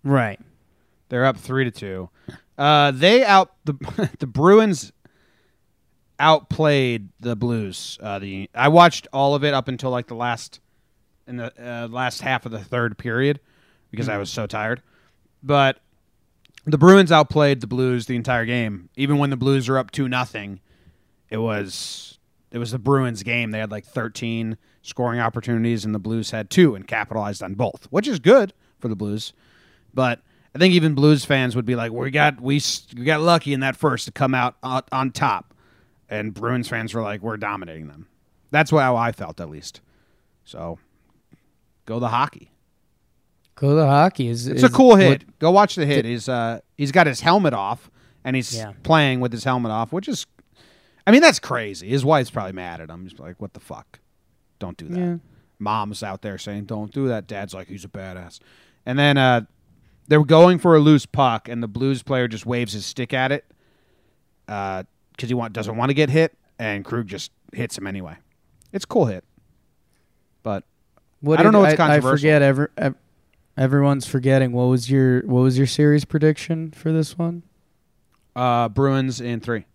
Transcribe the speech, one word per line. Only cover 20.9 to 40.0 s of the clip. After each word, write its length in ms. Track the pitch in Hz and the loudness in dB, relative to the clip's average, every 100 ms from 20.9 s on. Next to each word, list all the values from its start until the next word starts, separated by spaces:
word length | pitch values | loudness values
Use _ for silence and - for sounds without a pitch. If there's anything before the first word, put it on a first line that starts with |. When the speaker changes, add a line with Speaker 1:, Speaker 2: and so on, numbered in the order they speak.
| _ _ _ _ | _ _ _ _
Speaker 2:
it 80 | 110 | -6
was, 840 | 113 107 98 - - - - _ _ _ _ | -4 -6 -8 -12 -14 -14 -20 _ _ _ _
it 80 | 120 | -10
was 120 | 120 | -8
the 80 | 123 | -6
Bruins 440 | 110 139 127 110 | 0 0 0 -6
game. 280 | 95 120 113 | -4 -4 -4
They 80 | 107 | -6
had, 120 | 110 | -8
like, 120 | 104 _ | -12 _
thirteen 720 | - 113 - 117 113 113 113 _ _ - | -10 -8 -8 -8 -6 -8 -10 _ _ -16
scoring 320 | - 123 120 | -6 -4 -2
opportunities, 680 | 117 120 117 117 117 113 107 | -4 -4 -4 -2 0 -2 -4
and 100 | 107 | -6
the 40 | |
Blues 320 | 101 113 107 | -4 -6 -6
had 180 | 113 104 | -10 -2
two 260 | - 165 101 | 4 4 2
and 100 | 98 | -8
capitalized 560 | 113 104 110 104 98 | -6 -4 -6 -6 -8
on 120 | 95 | -12
both, 340 | 98 110 - - | -4 -6 -6 -4
which 160 | 156 240 | -4 -2
is 120 | 185 | -2
good 320 | 143 262 196 _ _ _ | 4 4 4 _ _ _
for 100 | 120 | -8
the 80 | 101 | -6
Blues. 340 | 104 104 - _ _ _ _ _ _ | -6 -6 -10 _ _ _ _ _ _
But 260 | 127 127 120 _ _ _ | -4 -4 -4 _ _ _
I 60 | - | 2
think 140 | 185 | 4
even 200 | 180 156 | 4 2
Blues 300 | 139 151 147 | 2 4 2
fans 320 | - 135 127 120 | 0 -2 0 -4
would 100 | 113 | -4
be 100 | 123 | -4
like, 160 | 117 | -6
"We 180 | 117 131 | -6 -4
got, 300 | 143 147 127 | 0 0 0
we 160 | 123 143 | -4 -2
s-, 300 | - - _ 120 | -2 -8 _ -6
we 80 | 131 | -2
got 160 | 156 | 0
lucky 320 | 165 165 143 | 2 0 0
in 80 | 135 | -4
that 160 | 135 - | -4 -2
first 280 | 156 123 - | -2 -2 -8
to 40 | |
come 220 | - 135 131 | -4 -2 0
out 200 | 123 _ | -2 _
on, 180 | 127 131 - | -8 -8 -6
on 200 | 135 135 | -6 -6
top." 420 | - 139 95 - _ _ _ _ _ _ | -2 -2 -2 -8 _ _ _ _ _ _
And 240 | 107 107 | -10 -10
Bruins 340 | 95 117 127 117 | -8 -6 -4 -6
fans 260 | 117 110 | -8 -8
were 80 | 117 | -8
like, 200 | 107 104 | -8 -8
"We're 160 | 107 107 | -10 -8
dominating 500 | 104 101 87 80 78 | -8 -8 -12 -16 -18
them." 200 | 73 - _ _ _ _ | -20 -20 _ _ _ _
That's 200 | 147 156 | -2 2
what, 80 | 156 | 2
how 140 | 131 120 | 2 0
I 160 | 117 | -2
felt, 260 | - 87 80 | -6 -14 -14
at 100 | 82 | -16
least. 300 | 76 - - _ _ | -16 -20 -20 _ _